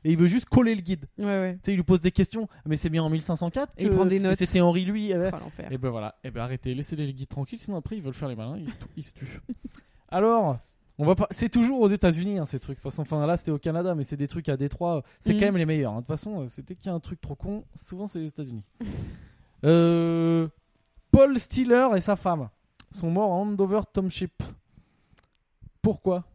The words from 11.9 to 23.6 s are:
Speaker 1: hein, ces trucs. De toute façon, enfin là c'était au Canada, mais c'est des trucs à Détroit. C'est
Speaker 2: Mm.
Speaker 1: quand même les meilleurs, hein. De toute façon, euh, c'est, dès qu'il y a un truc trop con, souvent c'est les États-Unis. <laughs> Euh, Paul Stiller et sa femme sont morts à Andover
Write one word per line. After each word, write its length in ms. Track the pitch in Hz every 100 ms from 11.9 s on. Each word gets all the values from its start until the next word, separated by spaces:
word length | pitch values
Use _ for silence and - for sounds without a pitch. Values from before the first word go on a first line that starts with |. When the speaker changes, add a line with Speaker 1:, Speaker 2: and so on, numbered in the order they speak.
| 202 180 160 190 202
Speaker 1:
hein, 80 | 147
ces 120 | 131
trucs. 200 | - 135
De 40 |
toute 80 | 139
façon, 120 | 147
enfin 220 | 147 156 147
là 100 | 170
c'était 140 | -
au 60 | 147
Canada, 360 | 165 160 185
mais 80 | 160
c'est 140 | 135 143
des 100 | 143
trucs 200 | 170 151
à 80 | 135
Détroit. 480 | 143 - 175 160 - _
C'est 140 | -
Speaker 2:
Mm. 20 | 208
Speaker 1:
quand 80 |
même 120 | 202 190
les 80 | 156
meilleurs, 260 | 156 127
hein. 40 | 107
De 40 |
toute 80 | 120
façon, 320 | 156 208 202
euh, 40 | 127
c'est, 180 | - 131
dès 80 |
qu'il 120 | 185 196
y 20 |
a 40 |
un 60 | 170
truc 200 | - 175
trop 140 | - 139
con, 280 | 190 208 - -
souvent 300 | - 185 202
c'est 100 | 175
les 80 | 156
États-Unis. 360 | 151 139 113 - _
<laughs> 40 | 220 - - - - _ _ _
Euh, 880 | 143 170 170 170 170 165 165 165 160 _ _ _ _ _ _
Paul 280 | 269 277 254
Stiller 500 | - 254 247 240 262
et 60 | 196
sa 160 | 208 202
femme 320 | 190 165 120 _ _ _ -
sont 200 | - 165
morts 200 | 180 214
à 60 | 180
Andover 440 | 208 202